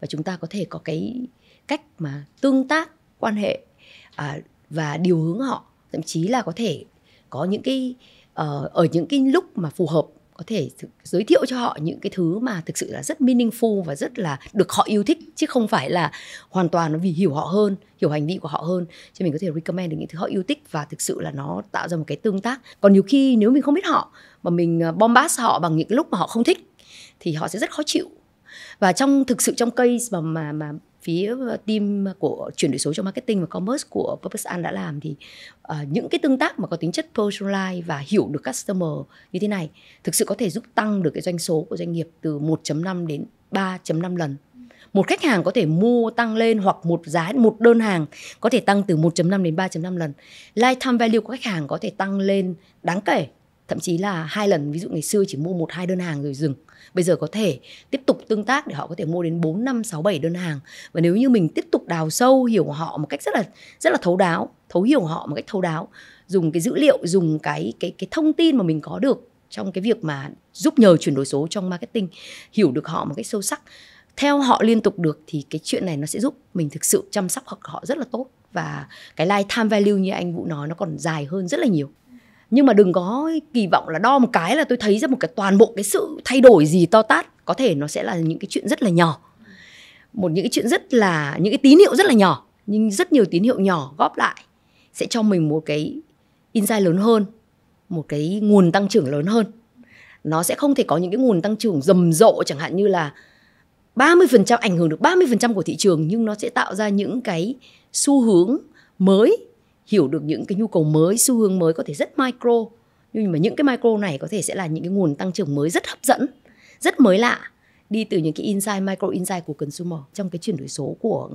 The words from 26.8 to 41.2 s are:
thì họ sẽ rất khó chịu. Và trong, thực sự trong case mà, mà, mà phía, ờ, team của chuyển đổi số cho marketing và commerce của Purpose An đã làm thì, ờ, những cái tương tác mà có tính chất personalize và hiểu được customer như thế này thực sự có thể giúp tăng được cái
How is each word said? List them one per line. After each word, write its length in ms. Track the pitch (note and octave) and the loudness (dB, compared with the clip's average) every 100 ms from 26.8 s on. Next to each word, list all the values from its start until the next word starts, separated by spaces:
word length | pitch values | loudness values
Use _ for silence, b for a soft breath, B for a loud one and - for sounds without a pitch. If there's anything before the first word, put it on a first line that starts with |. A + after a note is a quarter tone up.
| b b b _ | b b b _
thì 120 | E3+ | -6
họ 160 | D3+ - | -4 -6
sẽ 100 | A3+ | -4
rất 120 | D4 | -6
khó 120 | - D4+ | -6 -4
chịu. 240 | - - - _ _ B B B - | -4 -6 -14 _ _ B B B 0
Và 140 | F#3 | 0
trong, 320 | F3+ C#4 C#4 | 2 2 2
thực 180 | C4 A#3 | 2 0
sự 120 | - - | -2 0
trong 140 | A#3 | 0
case 340 | A#3+ B3 A#3+ A#3+ | 2 2 2 -2
mà, 100 | F3+ | -4
mà, 320 | D#3+ D#3+ D3+ | -4 -4 -6
mà 200 | D3+ D3+ D#3 - _ | -8 -8 -12 -16 _
phía, 320 | - E3+ G3+ B3+ B3 | -4 -2 -2 -4 -6
ờ, 80 | - - | -6 -4
team 380 | G#3+ G3+ G3+ F#3+ F#3 | -2 -2 -2 -4 -4
của 320 | D3+ - - - | -4 -4 -8 -2
chuyển 140 | D3+ | -2
đổi 80 | C3+ | -2
số 140 | C#3+ | -4
cho 80 | D#3+ | -4
marketing 380 | F#3+ B3 - G3+ | -6 -6 -4 -2
và 60 | F3+ | -2
commerce 400 | F3+ F#3+ C#4+ - | -4 -4 -4 -6
của 260 | G3+ - D3 | -6 -4 -6
Purpose 280 | F#3+ G#3 - | -10 -10 -8
An 120 | F3 | -8
đã 100 | E3+ | -6
làm 280 | F#3+ F3 D3 | -8 -8 -10
thì, 140 | D#3 C#3+ B B B B | -10 -12 B B B B
ờ, 140 | - D3+ D3 | -12 -10 -6
những 180 | D3+ - | -6 -4
cái 100 | E4+ | -2
tương 200 | D4+ C4 | -2 0
tác 200 | D#4+ - | -2 -4
mà 80 | F3 | -8
có 100 | E3 | -6
tính 160 | E3 | -4
chất 140 | A#3 D#4 | -6 -6
personalize 680 | - G#3 G3 G3 G3 F#3 F3+ E3+ | -4 -4 -4 -6 -4 -4 -8 -8
và 120 | C#3+ C#3+ | -8 -2
hiểu 220 | G#3 A2 | 0 0
được 100 | C#3+ | -4
customer 460 | C3 B3 - F#3 D#3+ D3 C#3 b b | -8 -8 -6 -4 -4 -6 -12 b b
như 60 | F#3 | -6
thế 80 | G#3 | -4
này 220 | G3 D#3 b b b | -4 -8 b b b
thực 100 | - | -6
sự 100 | - | -2
có 100 | - | -2
thể 160 | G#3 G#3 | -2 -4
giúp 140 | F3 - | -6 -6
tăng 280 | - G#3+ G3+ | -4 -2 0
được 80 | D#3+ | -2
cái 80 | - | -4